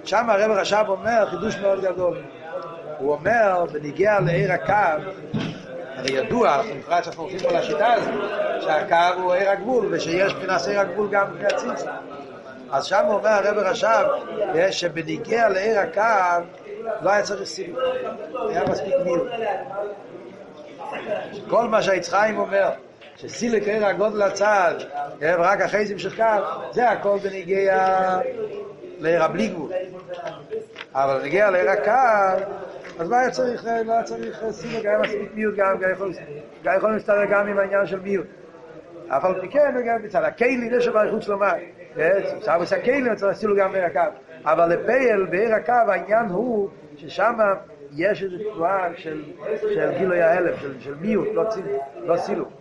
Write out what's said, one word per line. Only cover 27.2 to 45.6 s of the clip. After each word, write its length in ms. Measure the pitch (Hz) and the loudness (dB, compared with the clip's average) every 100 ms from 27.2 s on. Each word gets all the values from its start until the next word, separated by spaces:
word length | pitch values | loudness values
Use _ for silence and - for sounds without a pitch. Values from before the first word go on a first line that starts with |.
בניגיע 760 | 196 190 175 190 196 190 190 190 185 185 - - 214 - - - - - | -2 -6 -2 2 4 4 4 4 2 2 -2 -4 -6 -8 -12 -14 -16 -6
לעיר 240 | 156 170 | 2 4
הבלי 240 | 156 165 214 | 4 2 -2
גבול. 240 | 180 135 185 180 180 165 175 - 151 147 - - - - | -2 -6 -6 -6 -12 -12 -10 -10 -12 -10 -10 -10 -16 -6
אבל 260 | 135 139 135 | 0 2 0
בניגיע 300 | 139 175 208 | 0 4 4
לעיר 200 | 185 180 | 4 4
הקו, 760 | 190 208 240 254 214 190 190 190 - - - - - | 2 4 4 6 4 4 2 -2 -8 -12 -14 -16 -8
אז 100 | 170 | 0
מה 100 | 240 | 2
היה 100 | 254 | 2
צריך, 380 | 254 254 233 214 | 0 -2 -2 -2
אה, 160 | 233 | -2
לא 100 | 226 | 0
היה 100 | 226 | 0
צריך, 400 | 226 226 226 - | -2 -6 -8 -8
אה, 80 | 220 | -8
סילוק, 340 | - 240 226 202 | -8 -8 -4 0
היה 140 | 208 | 2
מספיק 320 | 208 208 202 | 0 -2 -6
מיעוט 220 | 214 214 202 | -2 -2 2
גם, 240 | 196 185 | 2 2
גם 120 | 185 | 0
יכול, 200 | 185 196 165 - 147 - - | 0 -4 -6 -10 -14 -14 -6
גם 140 | - 185 | 0 2
יכול 140 | 208 | 2
להסתדר 340 | 214 - 208 202 | 0 2 2 4
גם 220 | 202 208 | 2 2
עם 120 | 202 | 0
העניין 260 | 196 196 190 | 2 2 0
של 140 | 190 | -2
מיעוט. 280 | 190 196 156 - - - - - - - - | -2 -4 -4 -12 -20 -20 -20 -20 -18 -18 -2
אף 180 | - 185 | 0 2
על 160 | 185 | 0
פי 60 | 185 | -2
כן, 260 | 277 285 254 233 | 2 4 2 0
גם 160 | 233 | -2
מצד 200 | 214 226 | 0 0
הכלים, 500 | 208 - 240 262 233 | 0 2 0 2 0
יש 120 | 240 240 | 0 2
שם 120 | 214 | 2
איכות 240 | 214 220 | 2 0
שלמה. 300 | 196 202 196 170 170 - - - | -2 0 2 0 -4 -18 -14 0
אה, 400 | 156 196 180 - | 2 2 0 -4
עכשיו 220 | 147 165 | 0 2
עושה 220 | 170 196 | 2 0
כלים, 340 | - 277 254 214 | 2 2 2 0
צריך 220 | 196 175 | 0 0
סילוק 200 | 214 202 | 2 4
גם 140 | 196 | 2
בעיר 140 | 196 175 | 2 0
הקו. 140 | 180 165 - - - 143 | 2 0 -2 -18 -8 0
אבל 280 | 160 170 | 4 4
לפייל, 520 | 170 208 247 254 208 185 | 4 2 2 4 2 0
בעיר 280 | 175 226 | 0 2
הקו, 380 | 214 | 2